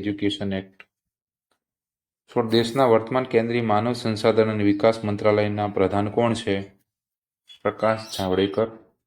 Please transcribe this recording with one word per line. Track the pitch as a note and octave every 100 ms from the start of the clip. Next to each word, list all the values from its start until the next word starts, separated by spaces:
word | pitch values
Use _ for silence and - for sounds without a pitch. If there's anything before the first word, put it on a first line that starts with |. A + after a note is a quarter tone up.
Education | G#2 G2+ G2+ - G2+
Act. | F#2+ F#2+ - - _ _ _ _ _ _ _ _ _ _ _ _ _ _
સોળ, | B2 A2+
દેશના | A#2 A#2 C3+ B2+
વર્તમાન | A2+ - C3
કેન્દ્રીય | B2+ A2+ A#2 A#2+
માનવ | A2+ G#2 A#2+
સંસાધન | A#2+ A2+ G#2+ A#2 G#2+ A2
અને | G#2+
વિકાસ | G2+ G2+ A2+ A2+
મંત્રાલયના | G#2+ G2+ G#2+ G#2 G#2 G#2 G2+
પ્રધાન | G2+ F#2 G2+ G#2
કોણ | B2 A#2
છે? | G#2+ G#2 G2 G2 _ _ _ _ _ _ _ _ -
પ્રકાશ | G#2 - G#2+ A2 - -
જાવડેકર. | F#2 F#2+ G2+ - A2+ - _ _